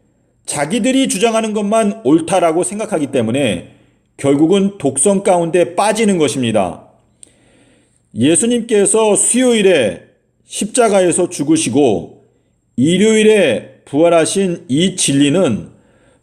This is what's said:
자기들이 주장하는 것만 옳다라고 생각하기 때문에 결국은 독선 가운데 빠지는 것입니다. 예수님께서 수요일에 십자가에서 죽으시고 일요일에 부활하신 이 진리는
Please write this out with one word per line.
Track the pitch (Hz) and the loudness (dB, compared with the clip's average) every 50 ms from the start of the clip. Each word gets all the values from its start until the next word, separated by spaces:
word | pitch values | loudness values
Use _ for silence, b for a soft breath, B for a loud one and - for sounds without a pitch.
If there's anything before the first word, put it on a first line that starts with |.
| _ _ _ _ _ _ _ _ _ | _ _ _ _ _ _ _ _ _
자기들이 | - - 147 143 151 202 240 202 262 254 269 269 208 | -10 -6 -6 -4 -4 -2 -2 0 0 0 0 0 -2
주장하는 | - 180 220 233 220 226 220 220 208 | -2 -2 -2 0 0 0 -2 -2 -4
것만 | 214 202 202 220 226 220 202 196 - - | -4 -4 -2 0 0 0 -2 -4 -4 0
옳다라고 | 127 156 170 160 - 196 185 175 165 156 175 170 | 2 2 2 0 0 -2 0 0 0 0 0 -2
생각하기 | - 202 214 220 196 202 160 143 127 | -4 -6 -8 -8 -6 -4 -4 -4 -4
때문에 | 135 131 110 110 117 143 143 110 92 - - - b b b b b b b b _ - | -4 -2 -2 -2 -2 -2 -2 -2 -2 -4 -8 -14 b b b b b b b b _ -4
결국은 | - 139 143 143 160 160 202 196 196 196 196 - | -2 0 2 2 2 2 2 2 0 -2 -4 -4
독선 | - 139 123 - - 202 196 185 190 | -6 -4 -2 0 0 0 0 0 2
가운데 | 208 180 175 170 165 160 180 170 - - | 0 0 0 0 0 0 0 0 0 0
빠지는 | - 190 214 208 214 226 202 196 170 | -2 -2 0 0 0 0 0 2 2
것입니다. | 151 131 117 139 123 113 104 107 95 87 80 - - - _ _ _ _ _ _ b b b b b b b b b b b b b b b b b b - | 0 0 -2 -2 -2 -2 0 0 -2 -2 -4 -10 -18 -20 _ _ _ _ _ _ b b b b b b b b b b b b b b b b b b -6
예수님께서 | 107 120 147 170 - 226 233 247 240 - - 226 202 196 190 - 220 220 214 196 | -2 0 2 2 2 0 0 0 -2 -2 0 0 0 2 2 2 2 2 2 0
수요일에 | - - - - 247 262 247 240 220 196 190 180 143 117 98 85 78 - _ _ _ _ _ _ _ _ | 0 0 -2 0 0 2 2 2 2 4 4 4 2 2 0 -4 -6 -14 _ _ _ _ _ _ _ _
십자가에서 | - - - 208 208 - 254 233 220 202 190 185 175 147 180 175 - | -14 -8 -8 -6 -4 0 0 2 2 2 2 2 2 0 0 -2 -4
죽으시고 | - - 147 147 160 151 - 131 110 139 147 120 101 85 80 - - - _ _ _ _ _ _ _ _ _ _ - | -4 -4 -2 0 0 0 0 0 0 2 2 2 0 -2 -6 -10 -18 -20 _ _ _ _ _ _ _ _ _ _ -4
일요일에 | - 127 160 180 185 208 220 220 214 214 214 220 208 175 135 107 101 - - - _ _ | -2 0 0 2 2 2 2 2 4 4 4 4 4 2 2 0 -2 -6 -10 -20 _ _
부활하신 | - 139 143 165 170 170 165 156 156 - 190 196 185 170 - - - | -6 0 2 2 4 4 2 2 0 -2 -2 -2 -2 -4 -6 -6 -4
이 | 127 151 180 196 185 | -2 0 0 -2 -2
진리는 | - - - 139 139 143 143 143 190 185 139 107 87 82 - b b b b b b b b b b | -2 -4 0 2 2 2 2 2 2 0 0 -2 -4 -8 -12 b b b b b b b b b b